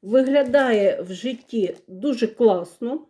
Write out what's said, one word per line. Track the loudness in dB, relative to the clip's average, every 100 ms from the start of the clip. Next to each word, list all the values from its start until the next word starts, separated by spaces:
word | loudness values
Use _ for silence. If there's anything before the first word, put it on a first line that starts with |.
виглядає | 2 2 4 2 2 2 2 2 2 0
в | -8
житті | -8 -8 -8 _ -4 -4 -6 _
дуже | -8 -6 -2 -4
класно. | 2 2 2 -4 -10 -8 -8 -12